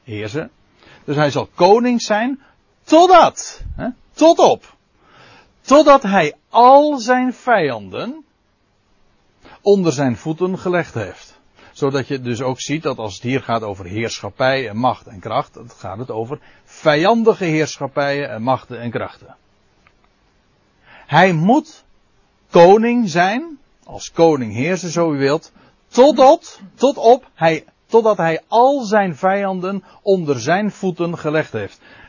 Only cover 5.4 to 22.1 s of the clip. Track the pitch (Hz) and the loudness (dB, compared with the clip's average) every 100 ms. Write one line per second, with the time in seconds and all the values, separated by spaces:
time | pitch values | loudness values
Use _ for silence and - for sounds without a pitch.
5.4 | _ _ - - 294 277 202 196 151 - | _ _ 2 4 6 4 4 0 -2 -4
6.4 | _ 220 247 277 302 285 220 254 254 - | _ 2 6 6 4 -2 -2 -2 -2 -6
7.4 | - 220 151 117 98 101 190 311 285 _ | -2 0 0 -4 -10 -10 -10 -12 _ _
8.4 | _ _ _ _ _ _ _ _ _ _ | _ _ _ _ _ _ _ _ _ _
9.4 | _ - 202 202 170 135 139 113 156 160 | _ -8 0 2 2 0 -2 -4 -8 -6
10.4 | 185 185 185 175 156 117 95 - - _ | -4 -4 -4 -4 -4 -8 -10 -14 -20 _
11.4 | _ _ _ - 139 139 127 139 123 117 | _ _ _ -6 -4 -4 -6 -8 -6 -6
12.4 | 127 127 - 165 160 123 110 95 120 131 | -6 -8 -8 -6 -6 -8 -10 -10 -6 -6
13.4 | - 117 107 95 92 104 113 - 101 - | -4 -6 -6 -12 -10 -8 -8 -8 -14 -4
14.4 | 131 135 120 104 127 - - 104 98 113 | -2 -2 -6 -4 -4 -4 -10 -18 -8 -8
15.4 | 151 - 120 - 95 98 131 110 117 143 | -8 -14 -20 -18 -16 -14 -12 -10 -10 -12
16.4 | _ _ _ - 156 151 180 233 226 185 | _ _ _ -6 -2 0 0 2 0 0
17.4 | 180 156 147 - 135 147 143 143 143 110 | -2 -2 -4 -6 -10 -6 -4 -4 -8 -8
18.4 | 117 127 - 117 120 113 95 - - - | -4 -4 -6 -12 -10 -8 -10 -14 -20 -20
19.4 | _ _ _ _ _ _ _ _ _ _ | _ _ _ _ _ _ _ _ _ _
20.4 | _ _ _ _ _ - _ 151 190 165 | _ _ _ _ _ -20 _ 2 2 2
21.4 | 175 262 302 - _ _ _ | 2 0 -2 -18 _ _ _